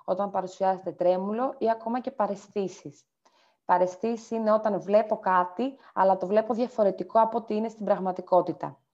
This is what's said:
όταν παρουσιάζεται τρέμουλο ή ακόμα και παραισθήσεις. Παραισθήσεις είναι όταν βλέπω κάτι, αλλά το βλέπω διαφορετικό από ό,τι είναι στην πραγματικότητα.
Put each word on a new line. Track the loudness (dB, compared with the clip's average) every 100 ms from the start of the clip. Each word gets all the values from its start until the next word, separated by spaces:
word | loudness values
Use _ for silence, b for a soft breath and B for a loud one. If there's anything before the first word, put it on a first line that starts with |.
όταν | -4 -2 -2
παρουσιάζεται | -4 -6 -2 0 0 -4
τρέμουλο | 0 2 2 -2 -2 -4 -2
ή | -2
ακόμα | -2 -4 -6
και | -6
παραισθήσεις. | -4 -4 -4 -6 -6 -6 -8 -18 -20 _ _ b b b b
Παραισθήσεις | 0 2 2 0 -4 -6 -6
είναι | -2 2
όταν | 2 2 -4
βλέπω | 2 2 2 -2
κάτι, | 2 2 0 -4 -6 -8 B
αλλά | 2 2 2
το | 2
βλέπω | 0 0
διαφορετικό | -4 -2 0 0 0 0 2
από | 2 0
ό,τι | -4
είναι | -4 -4
στην | -6
πραγματικότητα. | -2 -2 -2 -6 2 2 2 -4 -10 -12 _